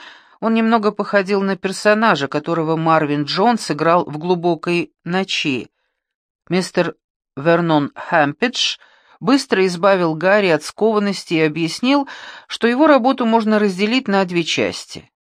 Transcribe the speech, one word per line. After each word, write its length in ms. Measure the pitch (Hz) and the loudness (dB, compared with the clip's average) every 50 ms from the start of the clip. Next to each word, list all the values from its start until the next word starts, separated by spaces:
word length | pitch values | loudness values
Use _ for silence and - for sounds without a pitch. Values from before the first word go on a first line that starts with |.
| - - - - _ _ _ - | -10 -20 -20 -20 _ _ _ -6
Он 140 | - 226 226 | -2 0 0
немного 380 | 226 226 226 233 233 202 214 | 2 2 2 2 2 0 0
походил 480 | 214 - 202 - - 202 190 185 208 196 | -2 -4 -6 0 0 0 0 2 0 0
на 140 | 196 196 196 | 0 -2 -4
персонажа, 720 | 180 - 190 190 - - 208 214 214 226 226 180 135 139 135 | -4 -4 -6 -4 0 2 2 2 4 4 2 2 0 -2 -2
которого 480 | - 147 147 - 170 165 160 156 160 | -4 -4 -2 -2 -2 -2 0 -2 -2
Марвин 480 | 160 160 165 160 160 151 143 147 147 147 | 0 2 2 4 2 2 2 -2 -2 -2
Джон 320 | 143 147 175 196 240 240 | -4 -2 0 2 2 2
сыграл 480 | 220 - - - 151 156 165 170 180 170 | 0 -2 -4 -4 -2 0 2 2 2 0
в 140 | - 143 151 | -2 -8 -6
«Глубокой 720 | 160 180 185 175 165 175 170 160 - 175 175 175 - - _ _ - | -2 -2 -2 0 0 -2 -2 -2 -2 -2 -2 -2 -2 -6 _ _ -8
ночи». 680 | 165 175 190 196 190 - - - 156 131 117 80 - _ _ _ _ _ _ _ _ _ _ _ _ _ _ _ - | -4 -4 -4 -2 -4 -4 -4 -2 -2 -4 -4 -6 -10 _ _ _ _ _ _ _ _ _ _ _ _ _ _ _ -4
Мистер 460 | 165 185 180 - - 185 175 170 - _ _ _ _ _ _ _ - | -2 -2 -2 -2 -2 -2 -2 -2 -4 _ _ _ _ _ _ _ -12
Вернон 560 | - 139 165 170 170 175 165 156 147 143 - - | -4 0 2 2 2 2 2 2 2 0 -2 -8
Хампедж 840 | - - - 175 165 147 143 143 - 233 254 247 - - - - - _ _ _ _ _ _ _ - | -12 -8 -2 2 2 2 2 0 -2 -4 -4 -2 -2 -4 -4 -6 -8 _ _ _ _ _ _ _ -6
быстро 440 | 156 180 269 277 - - - 190 190 | 0 0 0 0 2 0 0 2 2
избавил 500 | 190 175 170 175 196 196 185 180 165 160 | 0 0 0 2 2 2 4 2 0 -2
Гарри 320 | 160 170 185 202 214 202 180 | 0 0 2 2 2 2 2
от 160 | 160 151 - | 0 0 -2
скованности 680 | - - - 208 226 214 208 202 202 196 - - - 175 | -6 -6 -2 0 0 2 0 0 -2 -4 -6 -6 -4 0
и 60 | 160 | 0
объяснил, 680 | 160 156 147 165 165 160 - - - 254 277 - - - - - - - - - - - | 0 0 0 -2 -4 -4 -4 -2 0 0 2 2 0 -4 -10 -18 -18 -18 -20 -20 -18 -16
что 180 | - - - | -8 -2 -2
его 220 | 233 240 254 311 311 | 0 2 4 4 6
работу 360 | 294 262 220 262 269 262 247 | 6 4 4 2 0 0 0
можно 360 | 226 226 226 214 214 214 208 | 2 2 2 2 2 2 2
разделить 480 | 214 202 185 175 208 214 233 262 262 - | 2 0 0 0 0 0 0 -2 0 0
на 160 | 196 196 196 | 0 0 0
две 180 | 180 180 170 | 0 0 -2
части: 680 | 165 - - - 113 92 - - - - - - - _ _ _ _ | -2 -2 -2 -2 -2 -2 -2 -8 -14 -16 -18 -18 -18 _ _ _ _